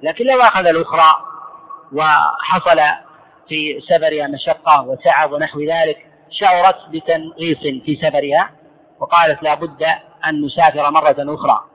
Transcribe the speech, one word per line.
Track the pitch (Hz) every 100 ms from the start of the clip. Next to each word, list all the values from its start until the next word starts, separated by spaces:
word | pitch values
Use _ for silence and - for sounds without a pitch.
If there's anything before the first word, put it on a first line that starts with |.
لكن | 143 - 240
لو | 262
أخذ | 240 190 180
الأخرى | 160 165 165 160 - - - - - - - -
وحصل | 139 156 151 156 - - 180 175 160 147 - - - _ _ _
في | 156 151 139
سفرها | - 170 156 151 143
مشقة | 143 - - 165 147
وتعب | 127 131 175 143 151
ونحو | 147 156 147
ذلك، | 151 165 160 151 - _ _
شعرت | - 202 180 180 185 -
بتنغيص | 160 - 160 160 160 165 147 151 131 139
في | 147
سفرها | 156 143 143 147 196 _ _ _ _ _
وقالت: | - 170 165 143
"لا | 151
بد | 147 165 143 156 160 - _ 156
أن | 151 147
نسافر | 151 160 147 147
مرة | 156 151 139
أخرى" | 143 151 143 110 -